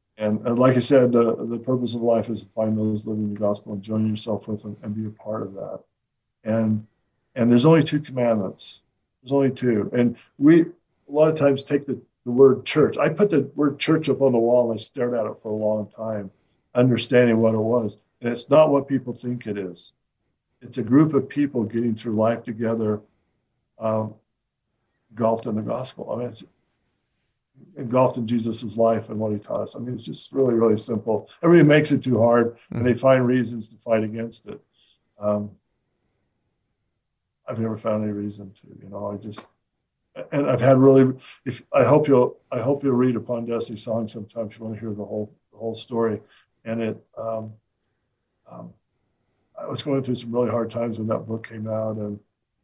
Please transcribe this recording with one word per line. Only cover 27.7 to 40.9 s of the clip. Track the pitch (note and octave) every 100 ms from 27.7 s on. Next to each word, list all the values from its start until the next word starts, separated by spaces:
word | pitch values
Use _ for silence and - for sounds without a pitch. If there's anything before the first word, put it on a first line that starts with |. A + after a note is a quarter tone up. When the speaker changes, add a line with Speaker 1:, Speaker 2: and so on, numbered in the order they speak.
| -
Speaker 1:
engulfed | A2+ B2+ B2+ B2+
in | A2
Jesus's | A#2+ A2+ A2 A2+ G#2+
life | A2+ A2 A2
and | G#2+
what | G#2+
he | G#2
taught | - A2+
us. | G#2 -
I |
mean, | A#2+
it's | A2+
just | D3+ - -
really, | C3+ B2+
really | A2+ A2+ G#2+
simple. | - G#2+ A2+ G#2 - -
Everybody | E3+ E3+ D3+
makes | D3+ D3+
it | C3
too | C3 A2
hard, | A#2 A#2+ A#2
and | - - A#2
Speaker 2:
Mm-hmm. |
Speaker 1:
they | B2
find | A#2+ C3 C3 B2
reasons | B2+ A2 A#2+ G#2+
to | -
fight | A#2 A2
against | A2 A2+ A2+ - G#2
it. | - _ _ _ _ _ -
Um, | G#2 G#2 G#2 - _ _ _ _ _ _ _ _ _ _ _ _ _ _ _ _ _ _ -
I've | A2+
never | A2+ G#2+
found | A2+ G#2+
any | G#2+
reason | G#2 G#2 G#2 G2
to, | - - -
you | F#2+
know, | G2 G#2
I | G2+
just, | A2 - - _ _ _ _ _ _ - -
and | C#3+ C#3+
I've | B2
had | B2+ C3
really, | C3+